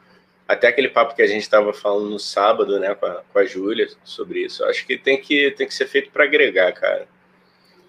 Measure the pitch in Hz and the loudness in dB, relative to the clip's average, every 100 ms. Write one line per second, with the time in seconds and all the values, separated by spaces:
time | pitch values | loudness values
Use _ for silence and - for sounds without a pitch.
0 | _ _ _ _ - 104 120 123 127 123 | _ _ _ _ -6 0 2 2 0 2
1 | 113 - 107 107 104 107 104 104 104 101 | 2 4 2 2 2 2 2 0 -2 -2
2 | 104 104 - 101 104 113 101 101 95 101 | -2 -6 -6 0 2 2 2 0 -2 -4
3 | 95 87 - 101 95 95 98 113 104 - | -4 -6 -4 0 0 0 -4 -2 -4 -6
4 | - - 90 87 90 - 104 - - 127 | -18 -12 -8 -6 -6 -4 -2 -2 -4 -4
5 | - 135 - 147 143 135 135 - 135 143 | 0 0 0 0 0 0 -6 -4 -2 -2
6 | 135 - 143 147 131 92 90 - 95 95 | -2 0 2 2 2 2 0 0 -2 -4
7 | - _ _ _ _ _ _ _ | -6 _ _ _ _ _ _ _